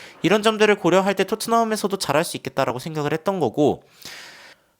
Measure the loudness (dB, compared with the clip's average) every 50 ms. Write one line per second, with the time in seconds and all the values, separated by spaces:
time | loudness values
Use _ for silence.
0 | -20 -20 -8 -2 0 2 2 2 2 0 2 4 2 2 2 2 2 4 4 4
1 | 4 2 0 0 -2 -2 -4 -6 -2 0 0 2 2 0 -2 -2 -2 -4 -4 -4
2 | -2 0 0 0 0 -2 -6 -10 -10 -6 -2 -2 0 0 -2 -4 -8 -8 -6 -4
3 | -2 -2 -2 -2 -2 -2 -2 0 0 0 2 2 2 2 2 0 -6 _ _ -20
4 | -20 -18 -18 -18 -18 -20 -20 -20 -20 -20 -20 _ _ _ _